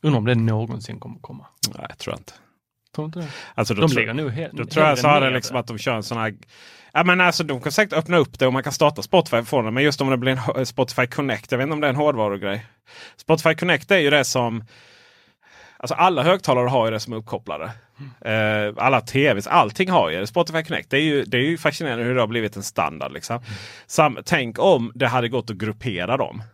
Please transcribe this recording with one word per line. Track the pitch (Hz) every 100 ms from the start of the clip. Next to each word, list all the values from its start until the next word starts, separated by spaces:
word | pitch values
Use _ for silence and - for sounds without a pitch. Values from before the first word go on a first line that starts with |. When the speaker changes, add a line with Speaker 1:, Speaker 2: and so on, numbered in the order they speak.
Speaker 1:
Undrar | 156 131
om | 110
det | 120
någonsin | 113 110 117 - - 117
kommer | - -
komma. | - - - _ - -
Speaker 2:
Nej, | -
jag | -
tror | - -
inte. | - - _ _ _ _ _ -
Speaker 1:
Tror | 156
inte | 165
det? | 160 - - -
Speaker 2:
Alltså, | 110
då | 104
Speaker 1:
De | 160
Speaker 2:
tror, | 123
Speaker 1:
ligger | 110
nog | 120 151
he-, | 110 165
Speaker 2:
då | - 117
tror | 156
jag | 156
Speaker 1:
hellre | 131
Speaker 2:
så | 147
hade | 147 135
Speaker 1:
ner |
Speaker 2:
liksom | 127 -
Speaker 1:
det. | 127
Speaker 2:
att | 120
de | 110
kör | - 113
en |
sån | 104 117
här... | 110 101 - - - - -
ja, | 151
men | 180 180
alltså, | 180 160
de | 160 131
kan | 151
säkert | 147 202 151
öppna | 156 175
upp | 143 -
det | 131
och |
man | 131
kan | 135
starta | 131 147 147
Spotify | - 190 165 117
från | 117 143 110
det, |
men | 117
just | 147 139
om | 135
det | 131
blir | 127
en | 131
hö-, | 113 - 127
Spotify | - 127 - 123
Connect, | - 139 110 -
jag | 123
vet | 139
inte |
om | 151
det | 147
är |
en | 135
hårdvarugrej. | 151 131 107 101 98 101 110 _ _ - - _
Spotify | - 160 165 156
Connect | 175 160 -
är | 196
ju | 143
det | 147
som... | 131 131 120 113 110 - - _ _ _ _ _ _ - - _
Alltså, | 120 -
alla | 180 165
högtalare | 147 185 - 127 123
har | 131 113
ju |
det | 110
som | 110
är | 110
uppkopplade. | 110 101 - 76 85 110 _ _ 139 -
Speaker 1:
Mm. | 113 110 107 107 104 107
Speaker 2:
Eh, | 123
alla | 131
T | - 135 143
Vs, | 101 98
allting | 175 113 - 190
har | 180 87
ju | 82
det. | 101
Spotify | - 170 165
Connect, | 156 139 -
det | 135
är |
ju, | 156 143
det | 104 123
är |
ju | 139 165
fascinerande | 151 147 160 117
hur | 120 127
det |
har | 110
blivit | 117 110 98
en |
standard, | 98 - 80 78 67
liksom. | 69 - 117
Speaker 1:
Mm. | 117 104 - - -
Speaker 2:
Sam-, | - 151 127 -
tänk | 170 123 107
om | 156 156 117 120
det | 127
hade | 127 117
gått | 123 117
att | 101
gruppera | 107 104 127 92 90 135
dem. | 120 - 110